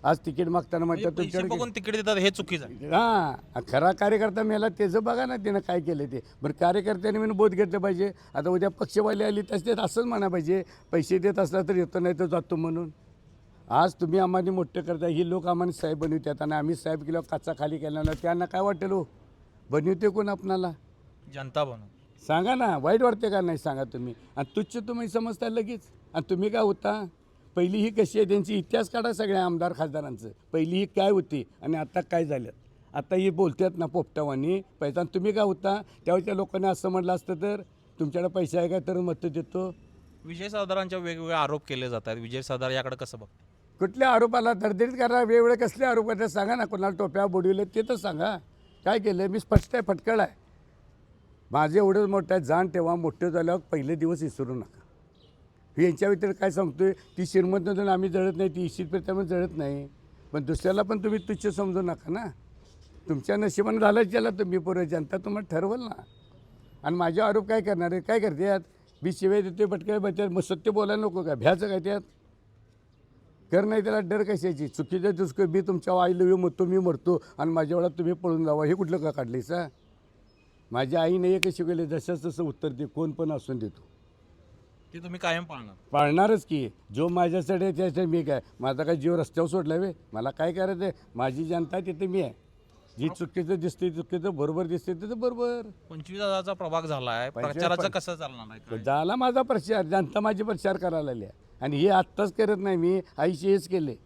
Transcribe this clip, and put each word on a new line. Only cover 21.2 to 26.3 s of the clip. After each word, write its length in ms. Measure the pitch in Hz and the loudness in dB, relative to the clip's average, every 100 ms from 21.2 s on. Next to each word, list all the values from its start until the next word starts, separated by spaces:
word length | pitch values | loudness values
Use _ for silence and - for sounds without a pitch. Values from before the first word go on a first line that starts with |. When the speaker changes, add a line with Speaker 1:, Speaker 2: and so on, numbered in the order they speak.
| - | -18
Speaker 2:
जनता 300 | 139 135 151 | -14 -6 -2
बनव. 220 | 143 117 101 - - - - | -2 -4 -18 -20 -20 -20 -2
Speaker 1:
सांगा 280 | 160 190 | 0 2
ना, 240 | 254 233 156 | 2 2 2
वाईट 240 | 139 220 | 4 6
वाटते 280 | 247 214 226 | 4 2 0
का 100 | 196 | 2
नाही 180 | 180 160 | 0 -2
सांगा 260 | 160 135 | -4 -4
तुम्ही? 300 | 131 127 123 117 - - | -6 -6 -10 -10 -12 -8
आणि 200 | 139 - | -4 -4
तुच्छ 200 | 214 240 | -4 -6
तुम्ही 320 | 214 233 233 | -6 -6 -2
समजता 400 | 214 226 214 233 | -2 -4 -4 -4
लगेच. 320 | 226 208 226 - - - | -2 -4 -8 -14 -20 -8
आणि 160 | 160 - | -6 -2